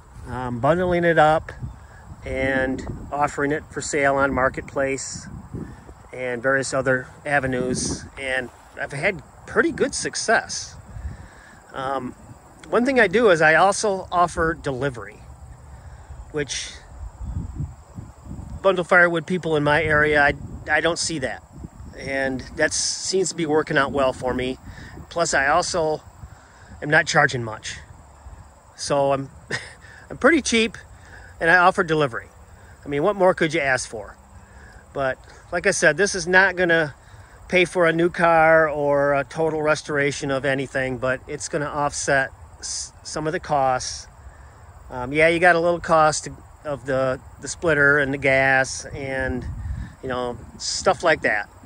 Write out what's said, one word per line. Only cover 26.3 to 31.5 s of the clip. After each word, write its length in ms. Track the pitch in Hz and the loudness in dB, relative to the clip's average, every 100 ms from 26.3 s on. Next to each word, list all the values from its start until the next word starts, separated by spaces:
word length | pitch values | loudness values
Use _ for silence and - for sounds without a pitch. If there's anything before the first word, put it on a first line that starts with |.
| - - - - - | -20 -20 -20 -20 -10
am 80 | 147 | 0
not 160 | 156 - | 2 4
charging 380 | 160 147 131 | 2 2 0
much. 320 | 113 107 - - - - - - - - - - - | -6 -10 -12 -14 -18 -20 -20 -20 -20 -20 -20 -20 -20
So 380 | - - 143 139 | -10 -2 2 2
I'm, 180 | 139 135 - - - - | 0 -2 -14 -10 -10 -10
<laughs> 400 | - - - - | -18 -20 -20 -16
I'm 80 | - | 0
pretty 240 | 254 320 | 4 4
cheap, 340 | - 226 220 - - - - - - - | 2 0 0 -4 -20 -20 -20 -20 -18 -2
and 80 | |
I 100 | 165 | 4